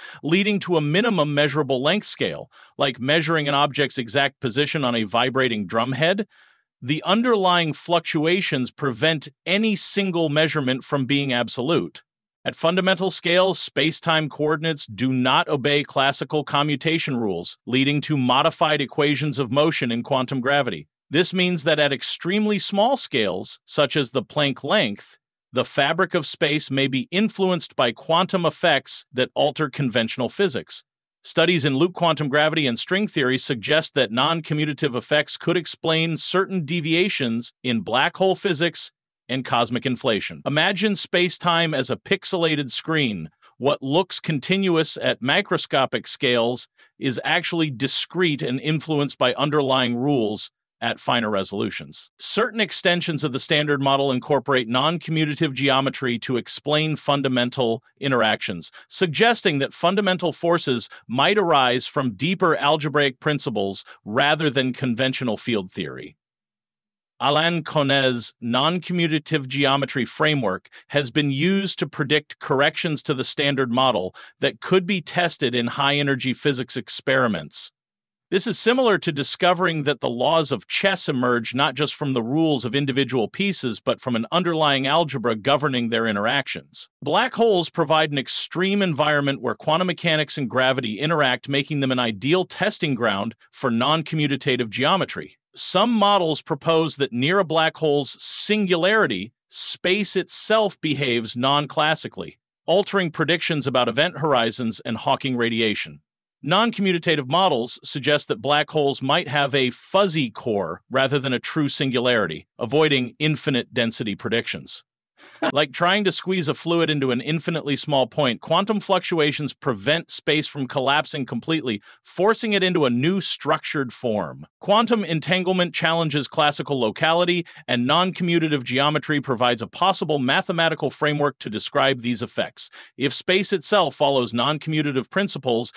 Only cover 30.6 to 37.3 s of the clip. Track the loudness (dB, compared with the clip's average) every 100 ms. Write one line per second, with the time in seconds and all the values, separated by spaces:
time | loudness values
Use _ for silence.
30.6 | -6 -10 -12 _ _ _ -4 2 2 4
31.6 | 2 2 0 2 0 0 0 2 2 2
32.6 | 0 -2 -2 -2 -2 0 0 0 -2 -2
33.6 | 0 0 0 0 0 0 0 0 -2 -2
34.6 | -2 -2 -2 -2 0 0 0 -2 -2 -2
35.6 | -2 -4 0 0 0 -2 -2 0 0 -2
36.6 | -2 -2 0 0 0 0 -2